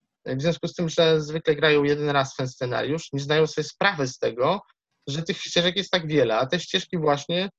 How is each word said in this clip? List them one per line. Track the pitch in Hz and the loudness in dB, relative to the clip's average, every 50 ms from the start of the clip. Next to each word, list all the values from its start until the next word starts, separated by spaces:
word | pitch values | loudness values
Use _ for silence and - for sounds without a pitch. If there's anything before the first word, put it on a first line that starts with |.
| _ _ _ _ - | _ _ _ _ -8
w | - 131 135 | -6 -4 -2
związku | 143 170 160 - - 165 | 0 -2 -2 -2 -4 -8
z | - | -4
tym, | - 180 160 | -4 -4 -2
że | - 175 165 160 160 156 | 2 4 4 4 4 2
zwykle | 151 147 151 160 - - 151 | 2 -2 -6 -4 0 0 0
grają | 147 156 156 147 147 143 | 4 4 4 4 6 4
jeden | 143 147 147 147 147 | 4 2 2 2 0
raz | 143 139 131 131 - | 2 2 0 0 -2
w | |
ten | - 135 127 | -6 -6 -6
scenariusz, | - - 131 123 120 117 113 123 147 160 - - - | -4 -4 -4 -2 -2 -2 -2 -2 -4 -4 -6 -6 -6
nie | 139 | -6
zdają | 143 139 151 156 160 156 | -2 0 2 2 2 2
sobie | - 156 151 | 0 -4 -6
sprawy | 147 - - 190 202 196 151 139 127 | -6 -2 0 0 0 2 0 -2 -4
z | 131 - | -4 -4
tego, | - 117 113 123 127 151 185 208 - _ _ _ _ _ _ _ - - | -4 -4 -2 0 0 0 0 -2 -4 _ _ _ _ _ _ _ -10 -8
że | 139 156 160 | -6 -6 -4
tych | - 180 - | -6 -6 -8
ścieżek | - - - 175 170 180 175 196 | -6 -4 -2 0 0 0 0 -2
jest | 185 - | -4 -2
tak | - 180 160 151 | -2 -2 -2 0
wiele, | 156 147 127 113 110 113 | 2 2 2 4 2 0
a | 131 | 0
te | 135 - 170 | 0 -2 -4
ścieżki | - - - 190 - - - 175 | -4 -2 -4 -6 -4 -4 -4 -2
właśnie | 151 151 143 143 - - 170 180 190 202 - | 2 2 2 0 0 -4 -2 -2 -2 -4 -6